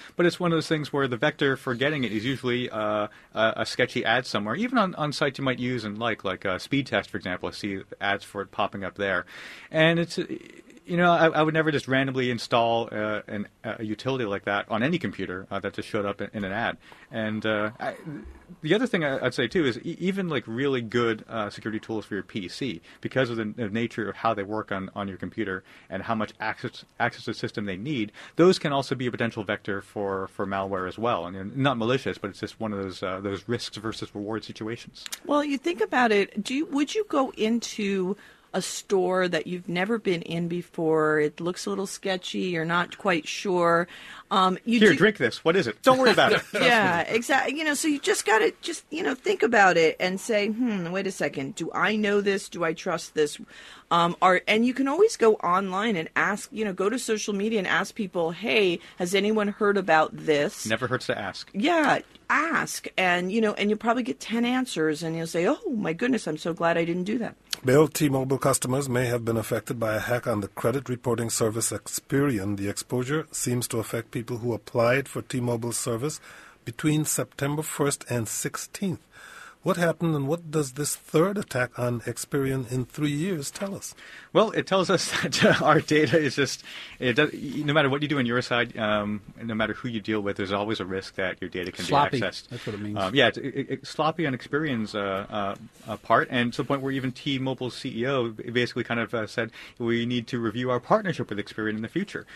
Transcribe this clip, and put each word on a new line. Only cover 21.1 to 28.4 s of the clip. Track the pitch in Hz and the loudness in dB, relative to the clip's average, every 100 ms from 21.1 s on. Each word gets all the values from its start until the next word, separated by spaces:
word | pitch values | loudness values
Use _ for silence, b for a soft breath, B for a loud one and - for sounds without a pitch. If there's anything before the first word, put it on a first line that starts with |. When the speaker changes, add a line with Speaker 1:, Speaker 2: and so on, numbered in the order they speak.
| 110 - | 0 -4
Speaker 1:
uh, | 117 104 | -6 -6
security | - 113 107 | -6 -6 -6
tools | - 110 | -6 -6
for | - | -4
your | 101 | -8
P | - 117 87 | -6 -8 -8
C, | - 135 82 B B | -6 -6 -6 B B
because | 113 127 123 | -4 0 0
of | 117 | 0
the, | 107 | -4
the | 107 110 | -4 -4
nature | 110 117 - 101 | -2 -4 -4 -6
of | |
how | - 113 | -2 0
they | 107 | 0
work | 98 107 104 | -2 -4 -4
on, | 98 95 | -6 -6
on | 101 101 | -6 -8
your | 92 | -6
computer | 90 110 98 92 - B B | -10 -6 -4 -6 -10 B B
and | 95 | -10
how | 104 | -4
much | 113 107 - | -2 -4 -6
access, | 110 104 120 - - - | -8 -6 -8 -10 -18 -2
access | 117 - | -2 -2
to | - | -8
the | |
system | 107 117 - | -6 -6 -6
they | 101 92 | -6 -6
need, | 127 139 104 B B | -4 -4 -4 B B
those | - | 6